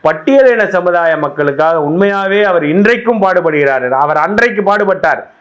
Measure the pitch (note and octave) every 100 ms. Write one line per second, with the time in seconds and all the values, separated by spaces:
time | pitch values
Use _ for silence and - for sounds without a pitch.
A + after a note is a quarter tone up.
0 | D#3 D#3 - C4+ C4 A#3 G3+ F#3 F3 F3
1 | E3 D#3 D3 D3 C#3+ C#3 D#3 E3 D3 E3
2 | G3+ G3 G3 G3+ G#3 F3 D3 F3 G#3 A#3+
3 | A3+ A3+ F#3+ F3+ D#3+ D3+ C#3+ C3 B2 C3
4 | D3 D3+ E3 G#3+ A#3+ G#3 G3 G#3 G3 F#3
5 | E3 C3+ - _